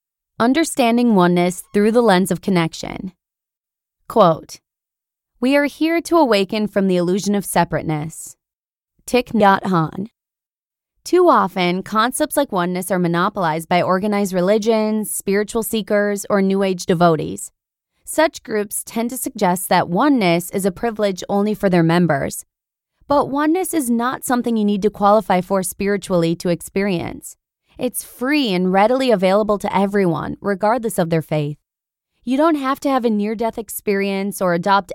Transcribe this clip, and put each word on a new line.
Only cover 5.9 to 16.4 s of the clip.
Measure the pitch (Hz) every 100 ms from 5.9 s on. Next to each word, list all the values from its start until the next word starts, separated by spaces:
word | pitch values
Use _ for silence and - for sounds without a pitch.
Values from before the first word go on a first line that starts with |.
| 339
to | - 330
awaken | 269 202 196 220 208
from | 202 190
the |
illusion | 180 175 196 185
of | 202
separateness." | - 180 175 160 - 156 151 - - - _ _ _ _ _ _
Thich | - 247 247
Nhat | 220 202 196
Hanh. | 190 180 156 - 202 _ _ _ _ _ _ _ _ _
Too | - 339 349
often, | 240 190 190 175 180
concepts | - 214 233 - 302 311
like | 285
oneness | 190 175 180 185
are | 185
monopolized | 175 170 190 208 165 160 160
by | 180
organized | 151 185 208 202 202
religions, | 185 180 220 214 220 214 214 202
spiritual | - - 196 208 226
seekers, | 214 220 202 208 208 202 -
or | 202